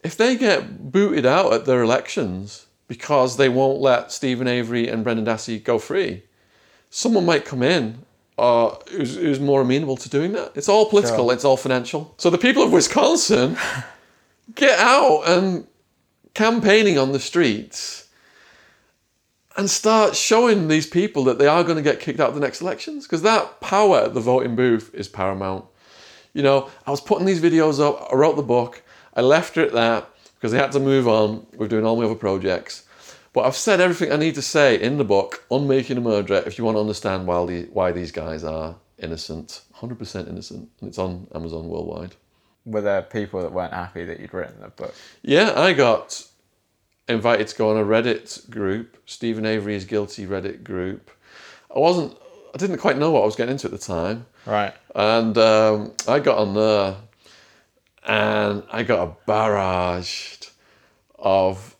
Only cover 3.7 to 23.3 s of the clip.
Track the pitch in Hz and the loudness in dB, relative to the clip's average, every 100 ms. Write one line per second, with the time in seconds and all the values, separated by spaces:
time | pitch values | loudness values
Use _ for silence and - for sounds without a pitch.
3.7 | 135 135 123 - - 135 123 127 123 113 | 2 4 2 0 -6 -4 -2 -2 -2 -2
4.7 | 120 117 113 113 113 110 110 - 110 107 | -2 -2 -2 -2 -2 -2 -4 -6 -8 -2
5.7 | 117 - 190 185 92 _ _ _ _ _ | -2 -2 -4 -4 -6 _ _ _ _ _
6.7 | _ _ - - 220 175 156 - 135 123 | _ _ -6 0 2 2 0 0 -2 2
7.7 | 175 113 117 - _ _ - 123 117 113 | 2 -2 -8 -20 _ _ 0 2 4 2
8.7 | - - 180 131 147 165 135 143 139 123 | -2 -12 -6 -6 -2 -2 0 2 2 2
9.7 | 135 156 131 - 143 165 214 - - 143 | 0 -2 -6 -4 -2 -2 -4 -8 -8 2
10.7 | 208 214 208 208 113 120 123 143 131 131 | 4 6 4 4 2 2 2 4 2 2
11.7 | 127 120 151 156 _ 180 175 247 - - | -2 -2 -8 -10 _ 2 4 2 4 4
12.7 | 175 - - 285 320 - 220 127 240 - | 4 2 2 4 2 2 2 2 -2 -6
13.7 | - - - _ _ _ _ - - 277 | -8 -12 -20 _ _ _ _ -20 0 4
14.7 | 196 233 277 277 - - 180 190 180 - | 4 4 4 4 2 2 2 2 -2 -8
15.7 | _ _ _ _ _ _ - 214 233 214 | _ _ _ _ _ _ 0 0 2 4
16.7 | 214 208 156 131 139 - 175 151 104 - | 6 6 4 2 0 -2 2 2 0 -6
17.7 | - - - - _ _ _ _ _ _ | -14 -14 -14 -20 _ _ _ _ _ _
18.7 | _ _ _ _ _ _ _ _ - 196 | _ _ _ _ _ _ _ _ -6 -4
19.7 | - 214 220 208 - - 220 240 202 160 | 0 2 4 4 0 2 4 4 2 2
20.7 | 156 151 175 208 143 131 123 143 160 175 | 0 0 -2 0 0 0 4 4 4 2
21.7 | 160 147 127 - 120 135 143 139 - 180 | 0 0 -2 -4 -2 -2 0 -4 -4 -8
22.7 | - - 302 - 165 185 | -8 -10 -14 -8 -2 0